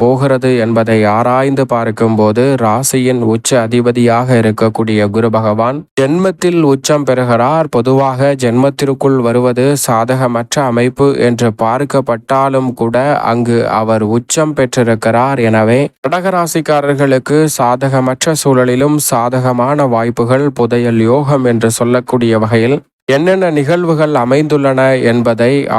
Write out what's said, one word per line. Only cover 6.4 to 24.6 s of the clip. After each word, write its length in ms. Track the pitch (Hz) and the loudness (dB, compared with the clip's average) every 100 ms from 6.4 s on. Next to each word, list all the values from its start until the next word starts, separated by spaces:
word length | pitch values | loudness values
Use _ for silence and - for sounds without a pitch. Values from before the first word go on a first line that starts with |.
| 180 170 147 | -2 2 2
உச்சம் 360 | 135 - 151 131 | 0 0 0 0
பெறுகிறார். 640 | 127 123 117 127 160 156 123 | 0 0 0 2 0 0 0
பொதுவாக 560 | 123 135 135 127 139 139 | 2 2 0 0 -2 0
ஜென்மத்திற்குள் 760 | 123 120 139 135 139 135 139 135 117 | 0 2 0 0 -4 0 0 0 0
வருவது 400 | 120 123 120 135 143 - | 0 0 0 0 0 -2
சாதகமற்ற 360 | 113 117 131 127 117 117 151 131 | -2 0 -2 -2 -2 -4 -2 -2
அமைப்பு 360 | 117 127 127 139 127 | 0 -2 0 0 2
என்று 280 | 120 117 117 110 | 0 0 -2 0
பார்க்கப்பட்டாலும் 1080 | 113 127 139 139 127 113 - 135 135 135 131 123 | -2 -2 -2 -2 -2 -6 -2 0 0 0 -2 -2
கூட 180 | 117 123 143 143 - | -2 0 0 0 0
அங்கு 260 | 117 117 117 - | -2 0 0 0
அவர் 320 | 104 110 110 107 117 | -2 0 0 0 -2
உச்சம் 380 | 117 160 156 147 | -2 -2 -2 0
பெற்றிருக்கிறார். 840 | 127 131 117 110 113 117 131 135 113 | -2 0 0 0 0 0 0 0 0
எனவே 300 | 110 110 127 143 _ | 0 2 2 0 _
கடகராசிக்காரர்களுக்கு 1300 | 135 175 185 180 170 170 151 147 143 139 139 131 123 147 156 - | -4 -2 -2 -2 -2 -4 0 0 0 0 2 0 0 0 0 0
சாதகமற்ற 800 | 120 123 135 131 127 131 165 156 | -2 0 0 0 -2 -2 -2 -2
சூழலிலும் 540 | 143 127 127 123 147 151 - | 0 2 2 2 0 0 0
சாதகமான 800 | 123 120 127 127 123 127 147 135 | -2 0 -2 -2 0 0 0 0
வாய்ப்புகள் 520 | 113 117 117 120 131 143 135 | 0 -2 -2 0 0 0 -2
புதையல் 420 | 117 120 120 113 110 | -2 0 0 0 2
யோகம் 380 | 139 139 143 123 | 2 0 0 0
என்று 180 | 117 113 - | 0 0 0
சொல்லக்கூடிய 600 | 120 123 123 127 117 110 | 0 0 0 -2 2 0
வகையில் 340 | 110 113 117 147 - _ - 139 | 0 0 0 -2 -4 _ -2 0
என்னென்ன 340 | 180 190 180 151 | 2 0 0 0
நிகழ்வுகள் 580 | 139 175 170 156 151 139 | 0 0 0 0 0 0
அமைந்துள்ளன 640 | 120 143 156 147 | 0 0 2 0